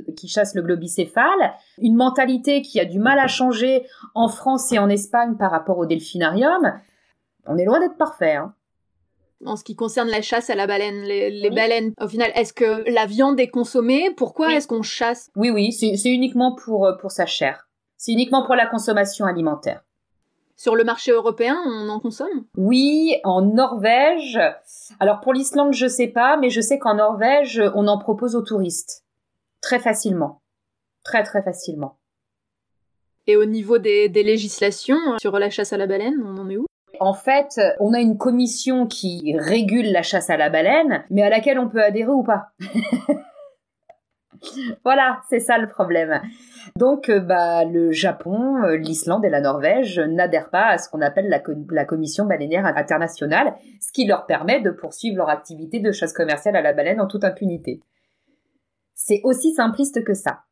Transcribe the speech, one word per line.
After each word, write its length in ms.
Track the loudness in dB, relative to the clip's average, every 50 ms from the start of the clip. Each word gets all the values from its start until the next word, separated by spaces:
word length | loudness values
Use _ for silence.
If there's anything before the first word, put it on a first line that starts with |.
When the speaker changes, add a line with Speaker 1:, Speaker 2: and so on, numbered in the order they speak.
| -12 -12 -14
Speaker 1:
qui 140 | -14 -12 -6
chassent 260 | -2 -2 -2 0 -2
le 60 | -4
globicéphale, 880 | -2 -2 -2 -2 -4 -6 -4 -4 -4 -2 0 2 2 4 4 2 2 0 -2 -6 _ _ _ -2
une 160 | 0 2 4
mentalité 680 | 4 4 2 2 2 0 0 0 -2 0 0 0 0
qui 180 | 0 -2 -2 -2
a 60 | -2
du 140 | -2 0 0
mal 200 | 2 2 4 4
à 80 | 2 2
changer 580 | 0 0 0 0 0 0 0 2 2 0 -2 -4 -12 -20 -20 -8 -2
en 160 | 0 0 0
France 420 | -2 -2 -2 -2 0 0 0 0
et 60 | 0 2
en 100 | 2 2
Espagne 480 | 2 0 0 0 0 0 0 0 -2
par 140 | -2 -2 0
rapport 280 | 0 -2 -2 -2 -2 0
au 80 | 0 0
delphinarium. 840 | -2 -2 -4 -6 -6 -2 -2 0 2 2 2 2 2 2 0 0 -2 -4 -10 _ _ _ _ _ _ _ _ _ _ _ -10 -6
On 100 | -2 0
est 80 | 2
loin 160 | 2 2 2
d'être 160 | 2 0 0 -2
parfait, 380 | -4 -2 -2 -2 0 0 0
hein. 180 | 0 -4 -8 -12 _ _ _ _ _ _ _ _ _ _ _ _ _ _ _ _ _ -12
Speaker 2:
En 100 | -10 -10
ce 80 | -10 -12
qui 120 | -12 -10
concerne 340 | -8 -8 -6 -4 -4 -2 -2
la 140 | -2 -4 -4
chasse 260 | -2 -2 -2 -2 -2
à 60 | -2
la 100 | -2 -2
baleine, 360 | -2 -2 -2 -2 -4 -6 -8 -8
les, 260 | -6 -4 -2 -2 -2
les 200 | -4 -2 -2 -2
Speaker 1:
Oui. 60 | 0
Speaker 2:
baleines, 380 | 2 2 2 2 0 -2 -4 -6 -6
au 60 | -8 -6
final, 240 | -4 -2 -2 0 0
est-ce 200 | 0 -2 -2 -2
que 380 | 0 0 0 0 0 -2 -2
la 140 | 0 0 0
viande 340 | 0 2 2 2 2 2 2
est 100 | 0 0
consommée ? 600 | 0 -4 -4 -2 0 0 2 2 2 2 2 0 -2 -2
Pourquoi 300 | -4 -4 -2 -2 0 0
Speaker 1:
Oui. 60 | 0
Speaker 2:
est-ce 140 | 0 -2 -2
qu'on 140 | -4 -6
chasse ? 480 | -6 -6 -6 -4 -2 -2 -2 -4 -8 -10 -4
Speaker 1:
Oui, 160 | -2 0 0
oui, 200 | 2 2 0 0
c'est, 240 | -2 0 -2 0 0
c'est 140 | 0 0 2
uniquement 460 | 2 2 2 0 2 2 2 2 0
pour, 320 | -2 -6 -4 0 2 2 2
euh, 100 | 2 0
pour 140 | -4 -8
sa 160 | -4 -4 -4 -4
chair. 400 | -2 -2 -2 -4 -4 -6 -12 _ _ _ _ _ _ -12
C'est 140 | -6 -2
uniquement 320 | 0 0 0 2 2 0 2
pour 120 | 2 2
la 100 | 2 2
consommation 600 | 2 -2 -4 -2 0 2 2 0 0 -2 -2 -2
alimentaire. 580 | -2 -2 0 -2 -2 -2 -4 -6 -8 -8 -8 _ _ _ _ _ _ _ _ _ _ _ _ _ _ _
Speaker 2:
Sur 200 | -8 -2 0 2
le 80 | 2 2
marché 280 | 2 0 -2 2 2
européen, 440 | 2 4 2 0 0 0 0 0 0 -2 -2 -4
on 200 | -6 -6 -6 -6
en 120 | -6 -6
consomme ? 460 | -6 -8 -8 -8 -6 -6 -6 -6 -8 _ -6 -2
Speaker 1:
Oui, 560 | 0 2 4 4 4 4 2 2 2 2 0 0 0
en 200 | 0 2 2 4
Norvège. 960 | 4 4 4 2 2 0 0 2 4 4 6 4 4 2 0 -2 -4 -2 0 0 0 0 -4 _ -20 -20 -20 -20 -14 -6 0
Alors 200 | 2 2 2 2
pour 140 | 0 0 0
l'Islande, 420 | 0 0 -2 0 2 2 2 2
je 100 | 2 0
sais 220 | 0 0 0 -2 -2
pas, 280 | 0 2 2 2 4 4
mais 120 | 2 2
je 120 | 0 0
sais 180 | 0 0 0 0
qu'en 160 | 0 0 2
Norvège, 680 | 2 2 2 2 2 2 2 4 4 2 2 0 0 0 0 2
on 120 | 2 2 2
en 120 | 2 0
propose 360 | 0 -2 -4 -2 -2 -4 -2
aux 60 | -4
touristes. 600 | -4 -2 -2 -2 -2 -2 -4 -6 -8 -10 -14 -16 _ _ _ _ _ _ _ _ _ _ _ _
Très 160 | -6 -2 -2 0
facilement. 640 | 0 0 -2 0 -2 -2 -2 -2 -4 -6 -8 _ _ _ _ _ _ _ _ _ _ _ _ _ -8
Très, 180 | -2 -2 0
très 220 | 0 0 -2 -4 -4
facilement. 560 | -4 -6 -8 -8 -10 -8 -8 -8 -10 -12 _ _ _ _ _ _ _ _ _ _ _ _ _ _ _ _ _ _ _ _ _ _ _ _ _ _ 4
Speaker 2:
Et 80 | 4
au 100 | 6 4
niveau 320 | 4 2 -2 0 2 2 2
des, 320 | 4 4 4 4 4 4
des 140 | 4 4 4
législations, 760 | 4 4 2 0 -4 -4 -2 0 0 0 -2 -2 0 0 2 2 0
euh, 80 | -2 -2
sur 180 | -2 -2 0 0
la 140 | 0 0
chasse 220 | -2 -4 -4 -4 -4
à 40 | -4
la 80 | -2
baleine, 380 | -2 -2 -2 -2 -2 -2 -4 -4
on 160 | -6 -8 -10
en 80 | -8 -8
est 80 | -6 -6
où ? 80 | -6 -8 _ _ _ _ -6 -2
Speaker 1:
En 140 | 0 0 -2
fait, 480 | 0 0 2 2 2 2 0 0 2 2 2 2 2
on 140 | 2 2 2
a 60 | 4
une 180 | 4 2 2 2
commission 720 | 0 0 2 2 2 0 -2 -4 -2 -2 0 0 0 -2
qui 480 | -2 -6 -6 -6 -6 -6 -4 -2 -2 -2
régule 540 | 0 0 0 2 2 2 2 2 2 2
la 100 | 2 0
chasse 300 | 0 0 -2 -2 -2 0
à 60 | 0 0
la 120 | 0 2
baleine, 540 | 2 2 2 4 4 4 4 2 0 -4 -4 -2
mais 100 | 0 2
à 80 | 2 4
laquelle 300 | 2 2 2 2 0 0
on 100 | 0 -2
peut 140 | 0 2 2
adhérer 260 | 2 2 0 0 0
ou 140 | 2 2 2
pas. 240 | 2 0 -2 -2 -6 _ -18
<laughs> 60 | -12 -8 -4 -4 -2 -2 -2 -2 0 -2 -2 -4 -4 -14 -20 -20 -20 -20 _ _ _ _ _ _ _ -20 -20 _ _ _ _ _ _ _ _ -20 -20 -16 -12 -10 -8 -8 -8 -4 0
Voilà, 380 | 2 4 4 4 2 0 -4 -4 -2
c'est 100 | -2 -2
ça 180 | 2 2 2 2
le 100 | 0 -2
problème. 540 | -2 -2 -2 0 0 0 0 0 -2 -4 -4 -8 -16 -18 -20 -20 -20 -20 -20 -10 -2
Donc, 340 | 2 2 2 2 2 0 2
euh, 100 | 0 2
bah, 460 | 2 2 2 2 2 2 2 2 2
le 260 | 2 2 2 2 2
Japon, 720 | 2 2 0 0 0 -2 -6 -6 -4 -2 0 0 0 0 2
euh, 140 | 2 0 0
l'Islande 480 | -2 -4 -4 -4 -2 -2 0 0 2
et 40 | 2
la 120 | 2 2
Norvège 580 | 2 0 0 0 2 2 2 2 0 0 0 -2
n'adhèrent 520 | -2 0 0 0 0 2 0 0 -2 0
pas 160 | 0 2 4 4
à 100 | 2 2
ce 120 | -2 -6
qu'on 120 | -4 -2
appelle 260 | -2 0 0 0 0 0
la 120 | 0 -2
co-, 140 | -2 -4 -8 -8 -8 -4
la 140 | -2 -2 -2
Commission 400 | -2 -2 -4 -4 -4 -2 -2 0
baleinière 400 | 0 0 -2 -2 -2 -2 0 0
internationale, 880 | 0 0 -2 -2 0 0 -2 -2 -4 -6 -6 -4 0 0 2 2 0 -2 -6 -12 -20 -18 -12
ce 100 | -12 -8
qui 140 | -4 -2 0
leur 220 | 2 0 0 0 -2
permet 340 | -4 -2 0 0 0 0
de 80 | 0 -2
poursuivre 480 | -4 -6 -10 -14 -12 -8 -8 -6 -4 -2
leur 120 | -2 -2
activité 500 | -2 -2 -4 -10 -16 -16 -12 -8 -6 -4
de 120 | -2 -2
chasse 220 | -2 -2 -4 -4 -2
commerciale 420 | -2 -2 -2 -2 -2 0 0 2
à 60 | 2
la 120 | 2 2 2
baleine 280 | 0 0 0 0 -2
en 60 | -2 -4
toute 160 | -4 -2 -2
impunité. 560 | -2 -2 -2 -4 -4 -4 -6 -8 -10 -10 -10 _ _ _ _ _ _ _ _ _ _ _ _ _ _ _ _ _ _ _ _ _ _ _
C'est 280 | -6 -2 0 0 0 2
aussi 300 | 0 0 2 0 0 0
simpliste 500 | 0 0 0 0 -2 -2 -2 -2 -4 -4
que 100 | -2 -4
ça. 280 | -4 -4 -6 -8 -8 _ _